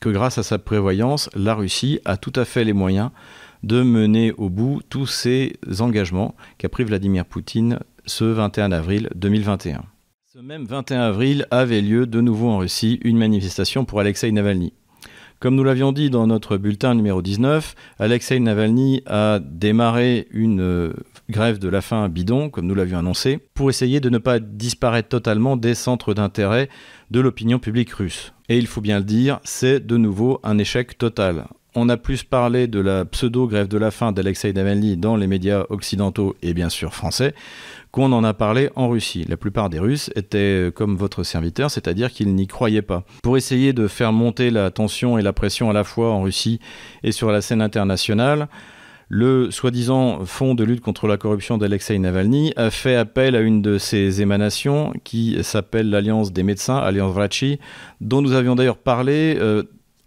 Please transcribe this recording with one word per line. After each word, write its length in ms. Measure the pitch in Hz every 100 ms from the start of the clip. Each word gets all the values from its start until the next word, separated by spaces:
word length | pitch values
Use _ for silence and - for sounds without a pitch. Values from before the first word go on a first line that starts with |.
que 80 | 113
grâce 300 | 101 127 123
à 40 |
sa 160 | 101 104
prévoyance, 680 | - 107 98 95 123 147 -
la 200 | - 101
Russie 460 | 107 95 - 131 151 -
a 100 | 95
tout 160 | - 131
à 100 | 117
fait 180 | 127
les 80 | 110
moyens 380 | 101 95 95 120 - - - - -
de 180 | 98 120
mener 500 | 127 117 107 110 113 -
au 100 | 101
bout 320 | 92 123 143 -
tous 180 | 135 135
ces 500 | - 123 127 135 - - 92
engagements 560 | 120 107 90 92 110 - - -
qu'a 140 | -
pris 140 | -
Vladimir 420 | 117 98 98 95 -
Poutine 540 | - - 117 117 120 - _ -
ce 180 | -
vingt 320 | 113 110 104 110
et 60 |
un 100 | 101
avril 380 | 85 82 104 -
deux 140 | 87 98
mille 160 | 107
vingt 220 | 104 95 90
et 60 |
un. 120 | 71 90 _ _ _ _
Ce 60 | 127
même 260 | 127 156
vingt 260 | 113 135 -
et 40 |
un 80 | 127
avril 440 | 117 101 131 143 -
avait 320 | 120 127 110
lieu 240 | 104 113 123
de 140 | 113
nouveau 260 | 120 107 120
en 100 | 104
Russie 400 | 90 - 110 123
une 160 | 120 113
manifestation 680 | 110 104 95 - 95 135
pour 160 | 131 104
Alexeï 320 | 101 98 117
Navalny. 400 | 107 101 95 87 - _ _ - - - -
Comme 160 | 127 135
nous 80 |
l'avions 280 | 135 127 135
dit 160 | 139 147
dans 180 | 123 113
notre 300 | 110 - 98
bulletin 380 | 101 104 131
numéro 260 | 117 107 92
dix-neuf, 540 | 90 101 131 156 151 - - -
Alexeï 420 | 110 120 - 131
Navalny 640 | 117 107 110 120 135 135
a 360 | - 104 107 104
démarré 840 | 69 80 104 110 117 120 123 120 -
une, 300 | 107 113 98
euh, 320 | 92 87 85 - - - -
grève 300 | 104 117 104
de 100 | 95
la 140 | 95
faim 260 | - 113 101
bidon, 400 | 82 90 127 151
comme 180 | 101 87
nous 80 |
l'avions 240 | 98 90 90
annoncé, 420 | 90 87 131 143 _
pour 160 | - 139
essayer 320 | 123 127 143
de 80 | 127
ne 100 | 120
pas 200 | 127 120
disparaître 720 | 107 104 120 - 123 117 -
totalement 460 | 123 113 107 127 131
des 180 | 117
centres 400 | 113 - 123 -
d'intérêt 560 | 104 101 - 98 117 135 - - - -
de 100 | 113
l'opinion 380 | 131 - 113 123
publique 320 | 113 117 117
russe. 420 | - 92 - - _ -
Et 80 | 120
il 100 | 117
faut 140 | -
bien 180 | 104 101
le 60 |
dire, 340 | 98 110 135 143
c'est 400 | - - 127 139
de 120 | 107 117
nouveau 420 | 110 95 123 131
un 120 | - 104
échec 400 | 98 123 127 -
total. 480 | 117 107 95 82 57 - _
On 140 | 120 117
a 80 | 120
plus 260 | - 131
parlé 440 | - 131 120 123 123
de 140 | 104
la 260 | 95 95 87
pseudo-grève 600 | - 123 120 123 104 101
de 120 | 104
la 120 | 107
faim 220 | - 117
d'Alexeï 400 | 98 95 95 107
Navalny 460 | 95 95 101 107 90
dans 180 | 104 110
les 100 | 95
médias 380 | 98 95 101 -
occidentaux 680 | 101 - 98 101 92 98 -
et 100 | 87
bien 160 | 85 85
sûr 260 | - 80
français 400 | - 107 - 135 - - - - - -
qu'on 220 | - 135
en 120 | 120
a 100 | 110
parlé 360 | 101 107 117 143
en 140 | - 123
Russie. 360 | 117 - 92 80
La 80 | 82
plupart 340 | 104 113 98
des 80 | 80
Russes 320 | 101 147 -
étaient, 540 | 104 95 104 101 95 90
euh, 20 |
comme 260 | - 104 95
votre 280 | 98 -
serviteur, 460 | 87 85 85 87 143
c'est-à-dire 400 | - 85 90 127
qu'ils 240 | - 104
n'y 120 | 95 95
croyaient 360 | - 120 107
pas. 220 | 101 87 - -
Pour 140 | 120 131
essayer 380 | - 127 135
de 120 | 123 104
faire 260 | - 113
monter 380 | 110 117 113 123
la 200 | 113 95
tension 480 | - 107 - 123 117
et 40 |
la 120 | 98
pression 340 | - 104 - 117
à 40 |
la 120 | 104
fois 260 | 101 - 117
en 120 | 104
Russie 360 | 95 - 110 113 - - - -
et 100 | 117
sur 180 | 110 110
la 120 | 104
scène 180 | - 113
internationale, 880 | 107 110 98 92 - 107 131 151 147 - - - - - -
le 420 | 101 127 131 123
soi-disant 760 | - 127 120 120 131 127 78
fonds 300 | 92 - 131
de 100 | 123
lutte 160 | 110 120
contre 260 | 107 98 107
la 120 | 101
corruption 400 | 107 104 - 113
d'Alexeï 400 | 101 101 - 101
Navalny 560 | 92 92 101 139 156 -
a 140 | 113
fait 260 | - 131 123
appel 400 | 110 131 131 120
à 40 |
une 200 | 110 107
de 160 | 104 101
ses 460 | - 107 98 95
émanations 720 | 101 101 104 - 139 143 151 -
qui 320 | - 113 113 -
s'appelle 480 | - 107 98 113 110
l'Alliance 420 | 101 104 110 101
des 100 | 92
médecins, 360 | 95 98 - 127
Alliance 340 | - 98 98
Vrachi, 460 | 92 101 - 135 143 - - - -
dont 220 | 104 135
nous 100 | 139
avions 220 | 131 123
d'ailleurs 240 | 123 127 110
parlé, 580 | - 120 131 151 160 151
euh, 260 | 107 104 - - _ _